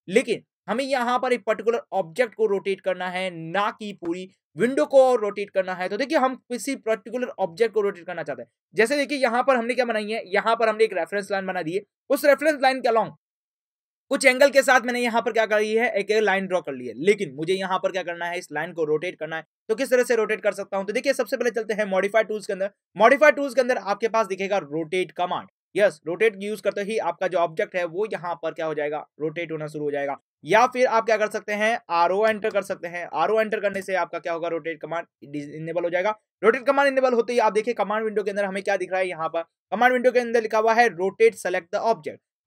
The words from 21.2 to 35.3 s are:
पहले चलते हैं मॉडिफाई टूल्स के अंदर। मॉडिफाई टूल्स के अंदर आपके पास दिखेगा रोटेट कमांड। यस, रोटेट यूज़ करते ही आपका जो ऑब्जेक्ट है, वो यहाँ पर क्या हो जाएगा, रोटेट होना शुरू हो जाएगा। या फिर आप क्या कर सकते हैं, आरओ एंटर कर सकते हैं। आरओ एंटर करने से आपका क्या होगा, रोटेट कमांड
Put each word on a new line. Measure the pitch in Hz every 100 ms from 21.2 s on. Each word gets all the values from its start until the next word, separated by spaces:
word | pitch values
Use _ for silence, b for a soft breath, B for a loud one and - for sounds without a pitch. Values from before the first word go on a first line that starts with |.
| 240 247
पहले | 240
चलते | 226 220
हैं | 208 202
मॉडिफाई | 190 196 220
टूल्स | 220 214 196
के |
अंदर। | 190 185 _ _ 175
मॉडिफाई | 226 269 302
टूल्स | 294 285
के | 240
अंदर | 247 247
आपके | 190 202 226
पास | 220 202
दिखेगा | 185 190 196
रोटेट | 143 156 160 185 170
कमांड। | - 180 160 98 _ _ 175
यस, | 202 156 151
रोटेट | 175 226 196
यूज़ | 202 208
करते | 208 202
ही | 202 220
आपका | 165 165 185
जो | 175
ऑब्जेक्ट | 170 160 196 185
है, | 175
वो | 165 214
यहाँ | 185 175 165
पर | 160
क्या | 156 160
हो |
जाएगा, | 151 147 151 - -
रोटेट | 156 160 165
होना | 160 151
शुरू | 151 147
हो |
जाएगा। | 143 139 135 _ _ 147
या | 208 254
फिर | 247 247
आप | 226 220
क्या | 214
कर | 214
सकते | 208 196
हैं, | 208 214 233 -
आरओ | 170 175 190 220
एंटर | 214 214
कर | 196
सकते | 190 175 170
हैं। | 175 170
आरओ | 151 175 220
एंटर | 214 214
करने | 202 196
से | 190 185
आपका | 170 170
क्या | 170
होगा, | 170 170
रोटेट | 165 156 151
कमांड | 156 165 165 _ 143